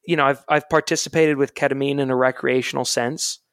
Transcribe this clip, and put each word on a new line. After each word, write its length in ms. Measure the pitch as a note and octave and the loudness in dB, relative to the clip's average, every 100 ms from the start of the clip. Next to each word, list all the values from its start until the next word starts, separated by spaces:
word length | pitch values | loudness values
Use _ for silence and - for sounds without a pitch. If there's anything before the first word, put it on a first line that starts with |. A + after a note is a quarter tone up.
You 120 | - D#3+ | -4 0
know, 100 | C#3 | 2
I've, 180 | C#3 - | 0 -2
I've 200 | D3+ - | -2 2
participated 680 | D#3+ - D#3+ - E3 D#3+ C#3 | 0 2 -2 -2 2 2 2
with 180 | C#3 | -2
ketamine 460 | - C#3+ C3+ C#3 C#3 | 0 -2 0 -2 -2
in 100 | C3+ | 0
a 60 | B2+ | 2
recreational 680 | B2+ C3 C#3 B2+ A#2+ C3+ | 0 0 0 0 -2 -4
sense, 540 | B2+ - A#2+ D#3+ - - _ | -2 -2 -2 -4 -6 -8 _